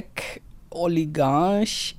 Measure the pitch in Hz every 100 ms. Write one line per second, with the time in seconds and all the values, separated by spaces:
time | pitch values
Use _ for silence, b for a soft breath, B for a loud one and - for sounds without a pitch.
0 | - - - - - - - 165 175 165
1 | 151 156 135 147 185 202 214 - -